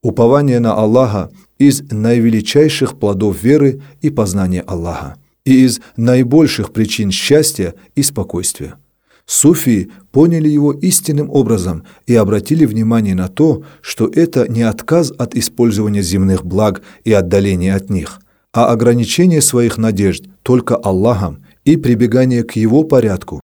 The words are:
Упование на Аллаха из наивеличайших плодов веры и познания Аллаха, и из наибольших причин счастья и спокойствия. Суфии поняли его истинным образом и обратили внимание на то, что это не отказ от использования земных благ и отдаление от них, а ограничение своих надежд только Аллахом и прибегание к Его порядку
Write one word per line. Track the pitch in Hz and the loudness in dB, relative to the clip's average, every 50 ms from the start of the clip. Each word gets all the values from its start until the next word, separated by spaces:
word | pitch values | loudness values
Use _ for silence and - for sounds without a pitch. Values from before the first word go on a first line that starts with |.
| - | -4
Упование | 120 - - 120 117 131 143 143 139 123 120 | -4 0 2 2 4 4 4 2 2 0 0
на | 117 113 104 | 0 0 0
Аллаха | - 110 107 110 127 131 117 101 101 87 - - - _ _ _ | 0 0 2 4 2 2 2 0 -4 -6 -6 -12 -20 _ _ _
из | _ 139 143 131 - - - | _ 2 2 2 2 -6 -8
наивеличайших | 113 107 107 117 120 117 113 117 113 110 101 - - 147 151 156 147 - 135 127 - - | -6 -2 0 0 2 2 2 2 0 0 -2 0 2 2 4 4 2 -2 -4 -4 -4 -4
плодов | - 104 101 95 107 104 92 76 92 | -2 -2 -2 0 0 -2 -2 -2 0
веры | 117 143 151 143 139 135 - - - _ _ - | 2 2 4 4 2 0 -2 -10 -20 _ _ -6
и | 151 | -4
познания | 143 - 110 95 90 101 95 90 92 90 - | -2 -2 -2 -2 -2 -2 -2 -2 -2 -4 -4
Аллаха, | - 92 85 82 87 82 73 73 71 - _ _ _ _ _ _ | -6 -8 -8 -8 -8 -8 -10 -10 -12 -16 _ _ _ _ _ _
и | 135 131 131 131 | 2 4 4 4
из | 127 117 - - - _ | 4 2 -4 -10 -16 _
наибольших | - 113 120 123 127 131 120 135 160 160 135 - - 104 - - | -2 0 2 2 2 2 2 2 2 2 2 0 -4 -8 -6 -2
причин | - 110 104 - - 110 98 | -4 -2 -2 -2 -4 -4 -4
счастья | 95 - - - 139 151 233 226 - - 95 85 - - _ _ _ | -4 -4 0 2 2 2 2 0 -4 -4 -6 -8 -8 -14 _ _ _
и | - 139 | -4 -4
спокойствия. | 139 - - 95 - - 87 92 - - - 73 71 - _ _ _ _ _ _ _ _ _ _ | -2 -4 -6 -8 -6 -8 -6 -6 -6 -8 -8 -12 -16 -16 _ _ _ _ _ _ _ _ _ _
Суфии | _ - - - 147 175 - - 131 117 104 92 - - - _ _ - | _ -2 2 4 4 4 4 2 0 0 0 -2 -6 -12 -20 _ _ 2
поняли | 131 156 170 170 165 156 151 | 2 4 4 2 2 0 2
его | 151 147 143 147 143 | 2 2 0 0 -2
истинным | 143 - 185 175 - - - 151 143 147 143 | -2 -2 -2 -2 -2 -2 -2 -4 -4 -4 -2
образом | - 143 127 107 - 101 87 92 85 80 - - - _ _ | 0 0 2 2 0 -2 -2 -4 -6 -6 -10 -16 -20 _ _
и | - 120 | 0 2
обратили | 113 107 95 101 101 101 - 156 165 156 | 2 2 2 0 -2 -2 -2 0 2 2
внимание | 120 107 113 113 110 117 117 107 101 95 | 0 0 -2 0 0 0 0 0 0 -2
на | 90 92 90 | -2 -4 -6
то, | - - 151 160 147 - - - - _ | -2 0 0 0 0 -2 -6 -16 -20 _
что | _ - - - 110 110 | _ -14 -4 -4 -4 -2
это | - 165 170 165 - 131 120 | 0 0 0 0 0 -2 -2
не | 113 117 113 | -2 -2 -2
отказ | 117 110 107 - - - 160 170 165 131 - | -2 -2 -2 -4 -4 -2 0 0 0 -2 -4
от | - 127 113 - | -6 -8 -6 -4
использования | 123 110 - - - 123 117 104 98 107 107 104 101 98 | -6 -6 -6 -2 0 0 0 2 0 -2 -2 -2 -2 -2
земных | 82 90 98 95 95 95 90 - | -2 -2 0 0 0 0 -2 -2
благ | 87 95 95 107 107 92 - - - - _ _ | -4 -2 0 0 0 -2 -4 -10 -20 -20 _ _
и | 110 107 | 0 2
отдаление | 101 92 87 95 98 101 101 98 90 87 95 98 | 2 2 2 0 0 2 0 -2 -2 -2 -2 -2
от | 98 95 - | -2 -4 -4
них, | 104 92 76 - - - _ _ _ _ _ _ _ | -6 -6 -6 -8 -14 -20 _ _ _ _ _ _ _
а | 117 120 - 120 | 0 2 2 2
ограничение | 110 117 120 120 123 117 107 - - 175 185 170 156 | 2 2 2 2 2 0 -2 0 2 2 2 2 2
своих | 131 - - 123 120 113 - - | 0 0 0 0 0 0 0 0
надежд | 110 113 107 95 101 95 90 - - - _ _ _ | -2 -2 0 0 0 0 -2 -4 -10 -20 _ _ _
только | - 127 127 123 - 120 | 0 0 0 2 0 -4
Аллахом | - - 101 95 92 98 117 123 92 101 85 71 - - _ _ _ _ | -2 -2 -2 -2 0 0 0 0 0 -2 -6 -6 -10 -18 _ _ _ _
и | - 160 160 | 2 2 2
прибегание | - 123 120 107 123 117 107 127 131 127 123 120 113 | 2 0 0 2 2 0 2 2 2 2 0 -2 -4
к | 117 - | -4 -4
Его | 110 110 110 117 143 156 | -2 0 2 2 2 2
порядку | 160 143 127 117 107 95 90 - - - 69 - _ | 2 2 2 2 2 -2 -4 -6 -10 -14 -14 -14 _